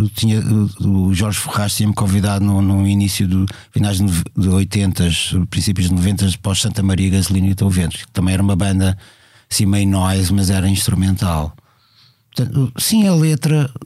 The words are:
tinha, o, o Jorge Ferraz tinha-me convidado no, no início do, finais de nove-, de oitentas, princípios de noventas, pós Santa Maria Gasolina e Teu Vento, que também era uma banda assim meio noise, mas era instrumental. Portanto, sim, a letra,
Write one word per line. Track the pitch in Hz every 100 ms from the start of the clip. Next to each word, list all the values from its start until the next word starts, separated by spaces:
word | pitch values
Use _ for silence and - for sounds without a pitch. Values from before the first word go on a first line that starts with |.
| 107 -
tinha, | 110 110
o, | 104 107 101 - 101 95 95
o | 92
Jorge | 107 98
Ferraz | - - 104 -
tinha-me | 107 104
convidado | 101 98 101 98 101
no, | 98
no | 98 98 98
início | 101 101 - 95
do, | 95 95 - -
finais | - 101 98
de |
nove-, | 101 85 82 -
de | 92
oitentas, | 92 95 101 98 - 87 80 - 95 87
princípios | - - 92 90
de | 90
noventas, | 90 95 98 87
pós | 101 92
Santa | 110 -
Maria | 95 92 95
Gasolina | 95 90 95 95
e | 95
Teu | 98
Vento, | 92 82 -
que | -
também | - 92 95
era |
uma | 101 95
banda | 101 95 95 95 - - _ _ _
assim | - 98
meio | 101 98
noise, | 95 92 95 92
mas | 101 95
era | 98 92
instrumental. | 95 - 92 95 95 92 80 78 - _ _ _ _ _ _ _ -
Portanto, | 120 139 127 -
sim, | - 220 202
a | 165
letra, | 156 151 151 151 135 -